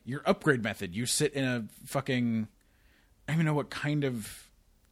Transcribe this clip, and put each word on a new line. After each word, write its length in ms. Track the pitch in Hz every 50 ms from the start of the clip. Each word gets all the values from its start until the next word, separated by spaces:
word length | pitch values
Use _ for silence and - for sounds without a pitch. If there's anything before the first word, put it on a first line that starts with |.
| -
your 160 | 113 127 147 -
upgrade 380 | - 196 - - 160 139 120 104
method, 320 | 113 101 - 101 92 85
you 100 | 104 123
sit 280 | 120 - - 151 143 -
in 100 | 135 135
a 240 | 131 123 120 110 101 - - -
fucking, 640 | - - 139 131 - 131 123 120 117 113 113 110 107 _ _ _ _ _ _ _ _ _ _ _ _ _ _ _ -
I 40 |
don't 40 | 147
even 100 | 165 165
know 80 | 156 151
what 160 | 147 123 -
kind 340 | - - - 151 147 151 143
of, 440 | 135 123 117 104 107 - - - - _ _ _ _ _ _ _ _